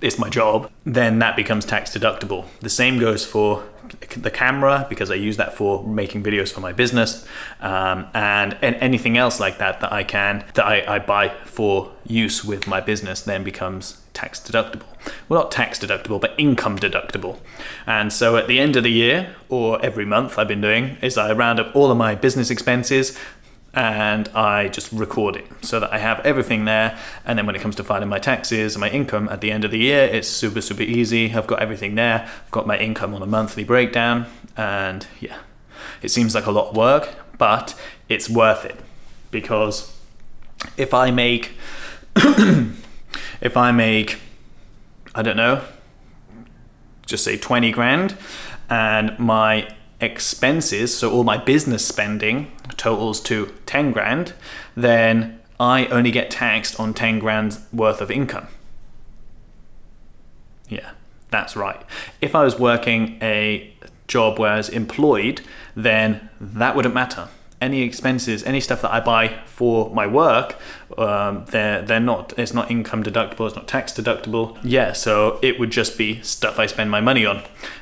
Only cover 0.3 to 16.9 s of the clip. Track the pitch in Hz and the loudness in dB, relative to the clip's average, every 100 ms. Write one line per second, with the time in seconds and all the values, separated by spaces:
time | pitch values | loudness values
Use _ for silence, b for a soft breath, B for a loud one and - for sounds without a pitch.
0.3 | 123 110 110 110 - - 123 117 113 113 | 2 2 2 -2 -10 -4 2 4 4 4
1.3 | - 107 107 - 107 - 107 110 - 101 | 2 0 -2 -2 -4 -4 -2 -2 -2 -4
2.3 | 95 90 - 110 - 123 127 113 104 - | -8 -8 -12 -6 0 2 2 2 0 -2
3.3 | 110 104 104 - - - - - - 117 | 2 2 0 -4 -16 -20 -18 -14 -8 -6
4.3 | - 127 139 139 139 135 - 98 95 104 | 0 2 4 2 2 0 -4 -4 -2 -2
5.3 | 107 - - 101 98 104 107 98 107 104 | -2 -2 -2 0 0 -2 -4 -4 -4 -2
6.3 | 104 95 - 92 90 123 120 110 - B | -2 -2 -6 -6 0 2 2 0 -2 B
7.3 | B B B 98 95 95 92 - 113 104 | B B B -4 0 0 -2 -4 -2 0
8.3 | 104 101 - 131 117 131 127 120 117 123 | 2 0 0 0 2 2 2 2 2 2
9.3 | - 98 - 98 90 104 104 95 101 101 | 2 -2 -2 -4 -2 -4 -4 -2 0 0
10.3 | 101 - - 104 104 101 104 - 101 98 | -2 -2 0 2 2 2 -2 0 2 0
11.3 | - - - 107 95 92 - - 113 107 | -2 -10 -2 0 0 -2 -10 -4 0 0
12.3 | - 104 98 98 104 104 107 98 92 - | 0 -4 -6 -4 -2 -2 -4 -4 -8 -4
13.3 | 95 95 - 92 92 - - - - - | -4 -6 -6 -8 -8 -12 -16 -16 -12 -12
14.3 | - - 110 110 110 - - B B - | -12 -4 -2 -2 -6 -14 -16 B B 0
15.3 | 165 - - 117 - 101 98 - 101 110 | 0 2 0 0 -2 -4 -4 -2 -2 -2
16.3 | - 147 123 - 98 101 | 2 2 4 0 0 0